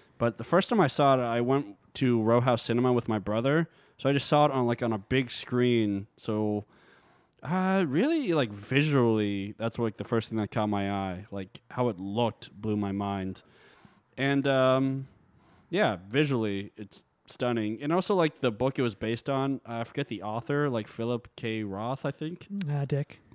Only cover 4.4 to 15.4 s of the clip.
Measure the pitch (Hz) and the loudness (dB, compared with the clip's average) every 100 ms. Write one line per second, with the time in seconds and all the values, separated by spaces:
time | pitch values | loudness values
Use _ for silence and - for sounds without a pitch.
4.4 | 147 135 120 120 120 110 - 131 123 - | 4 4 0 0 -2 -4 0 0 0 -6
5.4 | - 123 123 117 107 98 101 - - 107 | -4 2 4 4 2 0 -6 -12 -4 -2
6.4 | 107 104 - _ _ _ _ _ _ _ | 0 -2 -6 _ _ _ _ _ _ _
7.4 | 135 185 185 190 165 143 285 330 240 160 | -4 -2 0 0 2 2 2 0 0 0
8.4 | 117 101 101 135 151 139 117 110 104 101 | 0 -4 0 2 4 4 6 4 2 -2
9.4 | 101 - 113 - 113 - 104 113 - 110 | -6 -4 -6 -2 -4 -4 -2 -2 0 -4
10.4 | 101 120 107 104 98 101 95 90 101 98 | -2 -2 0 0 -2 -2 -4 -6 -10 -12
11.4 | 92 - _ - 123 90 98 107 117 - | -12 -16 _ -2 -2 -2 -6 -2 -2 -2
12.4 | - 101 110 104 101 98 101 98 95 92 | -18 -8 -2 -2 0 -2 -2 -4 -4 -8
13.4 | _ _ - - - _ _ - 139 139 | _ _ -20 -20 -20 _ _ -4 0 0
14.4 | 139 135 131 131 135 135 135 _ _ _ | 2 4 4 4 2 -2 -8 _ _ _